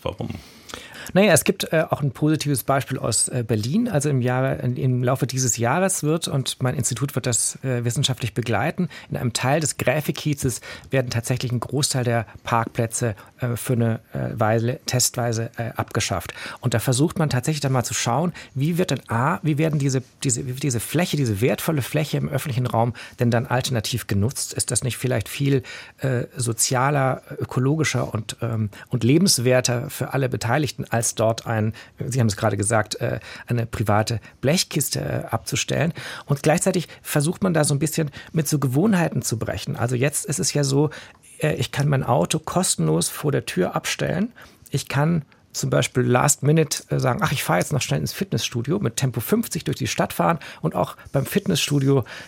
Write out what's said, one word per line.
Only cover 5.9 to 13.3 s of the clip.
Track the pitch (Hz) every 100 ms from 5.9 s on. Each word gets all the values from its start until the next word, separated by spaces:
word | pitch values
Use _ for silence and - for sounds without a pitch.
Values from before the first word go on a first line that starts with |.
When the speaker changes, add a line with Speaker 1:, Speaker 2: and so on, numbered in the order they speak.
| -
Speaker 2:
wird, | 147 165 -
und | 143 120 -
mein | 127
Institut | 139 - 120 139
wird | -
das, | 127 120 - -
äh, | 135 123 120
wissenschaftlich | 120 135 127 110
begleiten, | - 113 104 139 180 175 - -
in | 147
einem | 120
Teil | - 123 151
des | 156 -
Grafikkiezes | - 147 147 151 151 143 135 120 - - -
werden | 135 123
tatsächlich | 120 - 123 127
ein | 120
Großteil | - - 143 135
der | 120 117 107 -
Parkplätze, | - 120 113 - 113 - 120 101 -